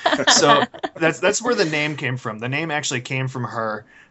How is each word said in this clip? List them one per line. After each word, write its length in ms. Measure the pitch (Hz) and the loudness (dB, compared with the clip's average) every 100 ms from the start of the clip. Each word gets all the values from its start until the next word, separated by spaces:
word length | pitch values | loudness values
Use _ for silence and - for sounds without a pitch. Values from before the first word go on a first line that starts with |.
| - 294 277 | 0 2 4
So 340 | 254 156 - 240 - - - | 6 6 6 2 -4 -10 0
that's, 240 | 160 - | 0 2
that's 220 | 214 202 | 0 0
where 120 | 233 220 | 0 0
the 100 | 165 | 0
name 300 | 151 151 139 | 0 -2 -2
came 220 | 135 127 | -4 -4
from. 220 | 120 107 | -6 -6
The 100 | 120 | -4
name 220 | 143 160 | -4 -2
actually 300 | 151 143 127 | -4 -2 -4
came 260 | 120 131 131 | -4 -4 -4
from 160 | 131 | -4
her. 420 | 113 113 110 107 - - - | -6 -4 -4 -6 -10 -20 -20